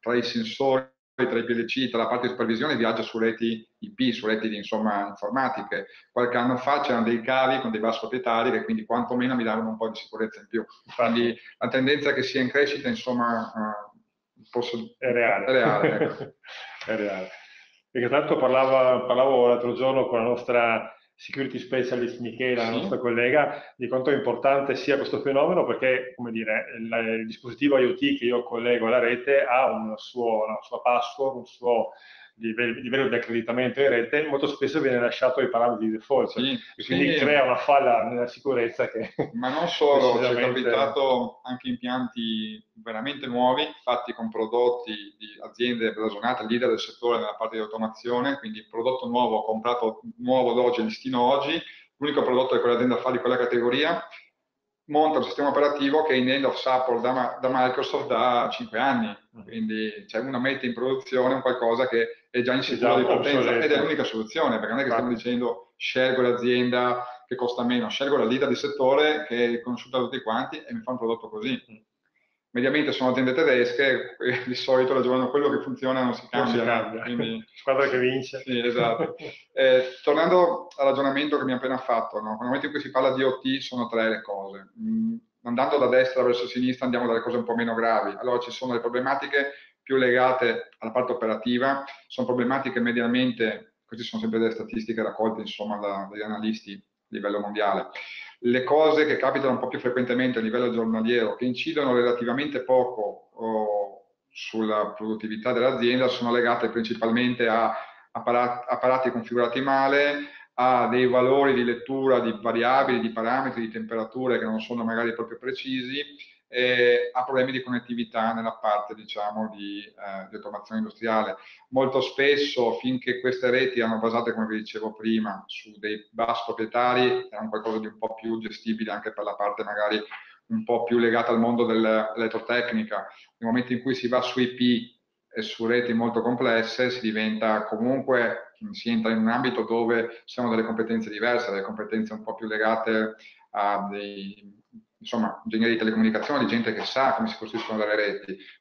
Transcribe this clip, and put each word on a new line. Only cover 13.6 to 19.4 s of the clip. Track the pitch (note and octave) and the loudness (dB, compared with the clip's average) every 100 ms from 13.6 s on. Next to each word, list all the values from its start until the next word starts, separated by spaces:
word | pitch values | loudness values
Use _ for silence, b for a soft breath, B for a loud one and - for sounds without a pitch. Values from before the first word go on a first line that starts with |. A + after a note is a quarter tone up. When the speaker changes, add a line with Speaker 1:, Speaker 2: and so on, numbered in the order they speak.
| G#2+ G#2 G#2 _ _ _ _ _ A2+ | -6 -6 -12 _ _ _ _ _ _
Speaker 1:
posso | A#2+ - A#2 A2 _ | -6 -4 -6 -10 _
Speaker 2:
È | B2+ | -2
reale. | A#2+ A2+ G2 A2+ | 2 2 2 2
Speaker 1:
è | |
reale, | C3 A2+ G#2 - G#2+ | 2 4 2 2 0
ecco. | - - - - | -2 -4 -12 -16
Speaker 2:
<laughs> | B B B B G#2 | B B B B -6
È | A2 | -4
reale. | G#2 F#2+ F#2 B B B B B _ | -4 -6 -10 B B B B B _
Perché | B2 A#2+ | -4 2
tra | C#3 | 2
l'altro | D3 B2 | 2 2
parlava, | B2+ B2+ C3 C3+ B2+ B2 | 4 4 4 6 6 4
parlavo | - B2+ C3+ C3 | 2 4 4 6